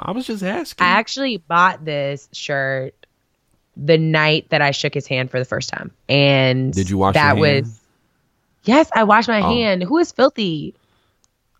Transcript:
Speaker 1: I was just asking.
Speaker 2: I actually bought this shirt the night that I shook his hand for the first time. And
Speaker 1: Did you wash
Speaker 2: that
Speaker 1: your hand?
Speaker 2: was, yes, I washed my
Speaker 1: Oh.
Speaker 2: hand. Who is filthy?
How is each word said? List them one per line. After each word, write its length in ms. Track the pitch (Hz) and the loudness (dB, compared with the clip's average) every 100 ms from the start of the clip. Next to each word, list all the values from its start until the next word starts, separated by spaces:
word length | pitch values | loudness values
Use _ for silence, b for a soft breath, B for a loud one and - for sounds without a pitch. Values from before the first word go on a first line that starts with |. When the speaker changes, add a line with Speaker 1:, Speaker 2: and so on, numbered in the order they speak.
Speaker 1:
I 100 | - | -8
was 160 | 214 254 | -8 -8
just 160 | 214 | -8
asking. 420 | 185 247 311 - | -6 -6 -10 -2
Speaker 2:
I 60 | 180 | 0
actually 460 | 190 226 - 269 208 | 0 -2 -6 -6 -6
bought 480 | - 170 185 175 | -2 2 2 0
this 440 | 156 147 139 139 - | -6 -4 -4 -6 -12
shirt 640 | - - 139 135 135 131 - _ _ _ _ _ _ _ - | -14 -6 -4 -2 -4 -6 -12 _ _ _ _ _ _ _ -6
the 220 | 143 160 | 2 4
night 480 | 160 156 156 156 - | 4 2 2 0 0
that 120 | 156 | 0
I 100 | 143 | 0
shook 220 | 139 147 | 0 -4
his 120 | 143 - | -6 -4
hand 240 | 131 127 | -4 -4
for 80 | 127 | -6
the 60 | |
first 240 | 127 104 - | -6 -6 -6
time. 240 | - - - - | -10 -12 -14 -2
And 640 | 139 139 139 131 127 131 | 2 4 4 2 2 -2
Speaker 1:
Did 180 | 92 92 | -2 -2
you 80 | 98 | 0
wash 160 | 95 | 2
Speaker 2:
that 220 | 151 147 139 | 4 4 4
Speaker 1:
your 100 | 151 | 2
hand? 200 | 139 120 | 2 -2
Speaker 2:
was, 140 | 110 _ _ _ _ _ _ _ _ | -12 _ _ _ _ _ _ _ _
yes, 260 | - 269 311 | 2 2 4
I 100 | 233 | 2
washed 240 | 214 214 214 | 4 4 2
my 120 | 220 | 0
Speaker 1:
Oh. 80 | 180 | 0
Speaker 2:
hand. 280 | 240 220 185 | 0 0 -2
Who 140 | 180 311 | 0 0
is 120 | 339 | -2
filthy? 640 | - 262 - 196 156 156 - _ _ _ _ _ _ _ _ | 0 0 0 -4 -4 -8 -14 _ _ _ _ _ _ _ _